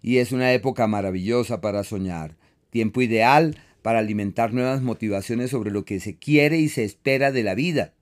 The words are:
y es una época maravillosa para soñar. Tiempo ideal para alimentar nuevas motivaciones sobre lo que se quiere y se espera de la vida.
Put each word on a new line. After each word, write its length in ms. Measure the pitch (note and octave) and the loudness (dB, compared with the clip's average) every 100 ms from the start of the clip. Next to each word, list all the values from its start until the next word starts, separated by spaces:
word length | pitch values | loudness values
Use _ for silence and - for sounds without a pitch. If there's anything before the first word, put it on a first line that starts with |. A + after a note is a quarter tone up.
y 160 | - B2 | 2 2
es 140 | A#2+ | 2
una 220 | B2+ B2+ | 0 2
época 340 | B2+ C3 B2 A2 | 2 0 0 0
maravillosa 720 | G#2 G2 F#2 F#2 A#2+ A2 G#2+ | 0 -2 -2 0 -2 -2 -4
para 240 | G#2 G2+ | -2 -4
soñar. 540 | G2 G2+ F#2 E2+ D#2 - _ _ _ | -4 -6 -6 -6 -10 -16 _ _ _
Tiempo 320 | A#2 A2 B2+ | -2 -2 0
ideal 560 | B2 A2+ A#2 D3 D#3+ D3 _ _ | 0 4 6 6 4 -2 _ _
para 180 | A2 A2+ | 0 0
alimentar 540 | G#2+ G#2 G2+ F#2 A#2 | 0 -2 -2 -2 0
nuevas 280 | B2 B2+ C3+ | 0 -2 -2
motivaciones 680 | B2+ A2 A2 G2 F#2+ A#2 B2 | -2 -2 -2 -4 -2 -4 -2
sobre 220 | C3 G#2 | -4 -2
lo 120 | G2+ | -4
que 160 | - G2 | -4 -6
se 180 | G#2 - | -8 -10
quiere 420 | - D3 D3 D#3+ | 2 4 4 2
y 100 | D3+ | 0
se 160 | - | 0
espera 460 | G#2+ - C#3 C3+ C#3 | -4 -4 -2 2 2
de 120 | C3 | 0
la 120 | G#2 | -2
vida. 380 | F#2+ E3+ D3 F2 _ | -2 -2 -2 -4 _